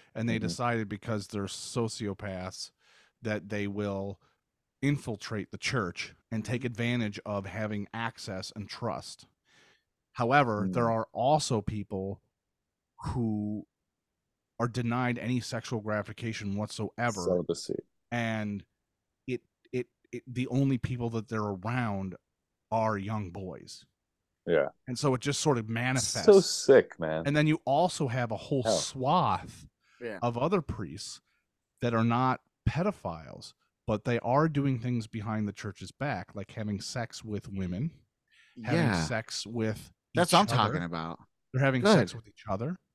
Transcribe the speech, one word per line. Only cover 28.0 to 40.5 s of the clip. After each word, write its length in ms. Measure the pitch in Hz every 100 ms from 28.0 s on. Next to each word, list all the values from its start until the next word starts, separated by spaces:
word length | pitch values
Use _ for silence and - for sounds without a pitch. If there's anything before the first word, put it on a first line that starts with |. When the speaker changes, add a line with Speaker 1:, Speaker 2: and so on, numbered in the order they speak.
| 135
Speaker 1:
have 240 | 127 117
a 60 | 104
whole 260 | - 139
Speaker 2:
Hell. 140 | 113 90
Speaker 1:
swath 880 | - 135 127 180 123 98 - - - _ _ -
Speaker 3:
Yeah. 180 | 120 95
Speaker 1:
of 160 | 120 120
other 220 | 156 196
priests 600 | - - 80 78 - - _ _ _ _ _ -
that 120 | 120
are 100 | 117
not 360 | 117 120 131 - _ _ -
pedophiles, 840 | 147 202 - 92 80 73 - - - _ _ -
but 160 | 107
they 160 | - 117
are 280 | 117 135 160
doing 300 | 143 139 127
things 300 | 123 120 107
behind 400 | 113 104 107 104
the 40 |
church's 380 | - 104 - 92
back, 400 | - 143 95 -
like 180 | 104 98
having 280 | - 104 98
sex 440 | - 127 113 -
with 240 | 110 101 -
women, 420 | 98 90 87 160 - _ _ _ _ _ -
having 160 | 110 170
Speaker 3:
Yeah. 220 | 147 90
Speaker 1:
sex 400 | 78 110 - - 101
with 440 | 117 110 107 - _ _
Speaker 3:
That's 160 | - 175
Speaker 1:
each 20 |
Speaker 3:
what 180 | 175 208